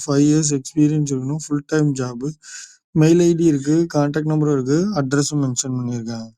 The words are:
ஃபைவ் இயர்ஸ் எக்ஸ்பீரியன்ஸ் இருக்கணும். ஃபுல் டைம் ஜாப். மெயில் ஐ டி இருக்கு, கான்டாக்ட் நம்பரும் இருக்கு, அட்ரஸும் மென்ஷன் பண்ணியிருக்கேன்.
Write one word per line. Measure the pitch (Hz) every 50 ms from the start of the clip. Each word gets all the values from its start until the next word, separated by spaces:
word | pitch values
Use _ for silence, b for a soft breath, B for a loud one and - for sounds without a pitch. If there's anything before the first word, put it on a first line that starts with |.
| -
ஃபைவ் | 151 139 143
இயர்ஸ் | 147 147 151 156 156 147
எக்ஸ்பீரியன்ஸ் | 147 135 135 - - 156 151 147 156 151 147 135
இருக்கணும். | 139 131 131 135 151 156 151
ஃபுல் | - 147 147 143
டைம் | - 160 156 151 147 139
ஜாப். | 131 127 123 120 117 131 151 156 _ B B B B B B B B B _
மெயில் | - 160 151 160 170 175
ஐ | 175 170 170
டி | 160 170
இருக்கு, | 165 143 139 135 147 156 165 170 170 -
கான்டாக்ட் | 147 143 147 143 156 151
நம்பரும் | 156 156 156 151 151 147
இருக்கு, | 135 123 131 147 165 185 214 202 147
அட்ரஸும் | 139 131 143 143 139 - 151
மென்ஷன் | 147 139 131 123 - - 131
பண்ணியிருக்கேன். | 127 127 123 120 123 117 113 117 117 113 113 113 113